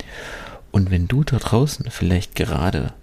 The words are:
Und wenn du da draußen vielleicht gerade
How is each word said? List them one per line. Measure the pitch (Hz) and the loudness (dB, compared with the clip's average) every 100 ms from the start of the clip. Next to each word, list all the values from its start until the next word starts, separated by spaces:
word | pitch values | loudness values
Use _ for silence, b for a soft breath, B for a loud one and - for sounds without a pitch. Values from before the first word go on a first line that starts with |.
| B B B B B B - | B B B B B B -2
Und | 98 95 | 2 2
wenn | 90 87 | 2 2
du | 127 | 2
da | 156 113 | 2 0
draußen | - 107 147 - - | 2 2 2 0 -8
vielleicht | - 87 90 - - | -2 2 2 0 -2
gerade | - 71 87 85 58 - | -2 0 0 0 -4 -8